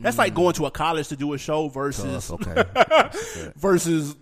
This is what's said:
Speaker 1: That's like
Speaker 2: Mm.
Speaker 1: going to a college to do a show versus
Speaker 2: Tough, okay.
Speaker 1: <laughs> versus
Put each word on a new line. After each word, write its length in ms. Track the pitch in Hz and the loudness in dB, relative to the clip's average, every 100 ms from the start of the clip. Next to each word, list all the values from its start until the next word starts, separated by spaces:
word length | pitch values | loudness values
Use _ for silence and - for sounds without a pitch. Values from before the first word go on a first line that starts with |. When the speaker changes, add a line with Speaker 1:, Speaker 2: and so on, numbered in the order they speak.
Speaker 1:
That's 180 | - 240 | -2 2
like 140 | 196 | 2
Speaker 2:
Mm. 40 | 165 | 4
Speaker 1:
going 180 | 180 | 2
to 120 | 165 143 | 2 -2
a 40 | |
college 380 | - 156 160 143 | -2 -2 -2 -4
to 80 | 139 | -6
do 160 | 147 | -4
a 60 | 139 | -4
show 300 | - 151 156 | -2 -2 -2
versus 600 | 135 143 123 92 92 - | -4 -4 -4 -6 -6 -8
Speaker 2:
Tough, 180 | 85 - | -8 -4
okay. 1040 | 82 - - - 320 - 392 466 427 - | 0 0 2 4 6 4 -2 -10 -10 -14
Speaker 1:
<laughs> 40 | - | -4
versus 600 | 196 175 170 160 143 147 | 2 2 4 0 -2 -10